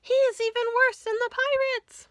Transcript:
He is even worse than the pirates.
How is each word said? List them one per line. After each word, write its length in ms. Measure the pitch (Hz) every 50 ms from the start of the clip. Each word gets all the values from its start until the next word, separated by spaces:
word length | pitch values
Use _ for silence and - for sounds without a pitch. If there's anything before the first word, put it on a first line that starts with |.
He 140 | _ - 494
is 260 | 539 539 508 453 -
even 340 | 453 453 440 480 480 466 466
worse 240 | 480 523 523 427 -
than 160 | - 453 427
the 160 | 453 480 480
pirates. 760 | - - 523 571 571 539 539 539 523 480 _ _ - - - _